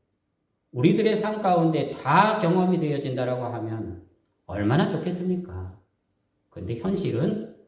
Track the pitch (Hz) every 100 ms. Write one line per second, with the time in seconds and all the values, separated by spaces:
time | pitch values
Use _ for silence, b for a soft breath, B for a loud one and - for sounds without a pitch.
0 | _ _ _ _ _ _ _ 123 160 -
1 | 214 214 214 214 190 175 165 156 - -
2 | 135 170 214 - 170 185 180 175 151 143
3 | 135 127 123 123 117 113 110 110 92 90
4 | - _ _ _ - 98 104 151 - -
5 | 180 180 180 180 - - - - _ _
6 | _ _ _ _ _ - - 117 190 202
7 | 123 131 190 - - -